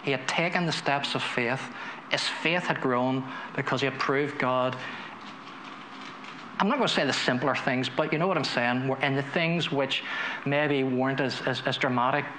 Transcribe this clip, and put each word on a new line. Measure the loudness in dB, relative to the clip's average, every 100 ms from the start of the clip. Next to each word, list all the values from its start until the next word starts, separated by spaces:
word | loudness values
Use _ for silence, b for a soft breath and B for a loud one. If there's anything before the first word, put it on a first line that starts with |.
He | 0
had | -2 0
taken | 0 2 2 0
the |
steps | 0 2 0 0 -2
of |
faith. | -2 0 0 0 -4 B B B -2
His | 0
faith | 0 0 2 2 2
had | 0
grown | 4 4 4 2 -2 B B -4
because | 0 2
he | 0
had | 0
proved | 2 2 2 0
God. | 2 4 2 0 B B B -12 -14 -14 -14 -14 -12 -12 -12 -12 -12 -12 -12 -12 -12 -8
I'm | -4
not | -2
gonna | 0
say | 0 0
the |
simpler | 0 0 2 2
things, | 0 0 0 -2
but | -2 0
you | 2
know | 2
what | 0
I'm | 0
saying. | 0 2 2 0
We're | 0
in | 2 0
the |
things | 0 0 2 0 0
which | 0 0 -2 B B B B 0
maybe | 2 4 4
weren't | 2 2 2 2
as, | 0 0
as, | -2 0 0
as | 0
dramatic | 2 4 4 2 -2